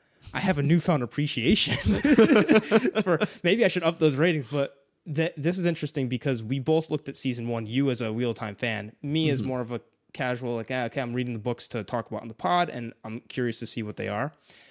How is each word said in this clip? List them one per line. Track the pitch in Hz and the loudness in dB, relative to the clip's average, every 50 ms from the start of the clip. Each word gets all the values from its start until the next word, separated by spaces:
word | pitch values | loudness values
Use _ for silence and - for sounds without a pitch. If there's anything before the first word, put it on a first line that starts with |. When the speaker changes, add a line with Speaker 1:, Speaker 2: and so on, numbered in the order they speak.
| _ _ _ _ - - - | _ _ _ _ -16 -10 -6
Speaker 1:
I | 131 | -4
have | - - 175 143 | 0 0 0 2
a | 139 | 4
newfound | 143 165 170 - - 165 139 123 | 4 4 4 4 4 2 2 0
appreciation | 117 - - 151 147 - 123 110 143 214 - - - 123 - | -2 -2 -2 -2 -2 -2 0 2 2 4 4 2 0 -2 -2
<laughs> | - - 196 - - 285 294 - 226 330 285 214 185 - - 214 - - 208 220 247 214 - 214 202 | 0 2 2 2 4 4 6 8 8 8 8 6 6 6 6 4 4 4 4 4 4 2 0 0 0
for, | 190 170 - 208 - - - - | 2 2 2 0 -2 -4 -2 0
maybe | 170 196 226 220 | 2 2 4 4
I | 185 | 2
should | - 185 165 | 2 0 0
up | 165 165 - | 0 0 2
those | 165 156 135 131 | 2 2 4 4
ratings, | 156 180 165 151 127 110 | 2 2 2 0 -2 -4
but | 139 143 139 - - _ _ _ _ _ - 175 143 | -2 -2 -2 -2 -6 _ _ _ _ _ -10 -6 -2
th-, | 151 160 170 - 151 | -2 -2 -2 -2 -4
this | 139 165 185 190 | -2 -2 0 0
is | 170 | 0
interesting | 175 170 - - 143 - 151 131 120 | 0 0 -2 -4 -6 -4 -2 -2 -2
because | 127 117 - 147 131 117 110 | -2 -2 -2 -2 -2 -2 -2
we | 107 135 139 | -4 -4 -2
both | 123 - 160 160 156 - | 0 2 2 2 2 0
looked | - 139 - 139 | -4 -6 -6 -6
at | 135 - | -10 -6
season | - 131 120 120 117 120 | -4 -4 -4 -4 -4 -4
one, | 117 113 113 | -4 -4 -4
you | 104 117 131 139 139 | -2 0 0 2 2
as | 123 113 | 0 0
a | 123 110 | -2 -4
Wheel | 110 117 123 120 113 | -2 -2 -2 -2 -2
Time | - 117 104 101 | -4 -6 -10 -8
fan, | - - 117 110 107 104 107 - _ | -4 -4 -4 -4 -4 -6 -10 -12 _
me | - 143 147 160 160 156 | -8 -4 -2 0 0 0
as | 139 131 | 0 0
Speaker 2:
Mm-hmm. | - 131 | -2 -4
Speaker 1:
more | 131 127 | -4 -4
of | 120 113 | -4 -6
a | 120 113 - _ _ _ _ _ | -6 -8 -10 _ _ _ _ _
casual, | - - 139 127 123 117 131 120 120 | -8 -6 -4 -4 -4 -4 -4 -4 -4
like, | 113 110 - | -4 -6 -4
"Ah, | 131 127 123 | -4 -4 -4
okay, | 113 - 143 | -4 -4 -6
I'm | 127 120 117 | -6 -4 -4
reading | 127 123 123 117 | -4 -4 -4 -4
the | 110 | -6
books | 104 123 120 - - - | -4 -4 -4 -4 -6 -8
to | - 117 101 | -6 -8 -6
talk | - - 117 110 - | -4 -6 -6 -6 -6
about | 113 107 - | -8 -10 -10
in | 117 | -10
the | 113 | -10
pod, | - - 180 175 175 175 170 | -6 -2 0 0 0 0 0
and | - 127 117 113 - _ - | -4 -8 -8 -10 -12 _ -12
I'm | 113 110 123 - - | -10 -10 -10 -12 -8
curious | - 135 123 120 113 - | -4 -2 -2 -2 -2 -4
to | 117 - | -6 -8
see | - 117 107 | -6 -6 -6
what | 104 - | -6 -6
they | - 104 101 | -6 -6 -4
are." | 104 107 127 151 - _ _ - - - - _ | -4 -4 -4 -6 -6 _ _ -20 -20 -20 -20 _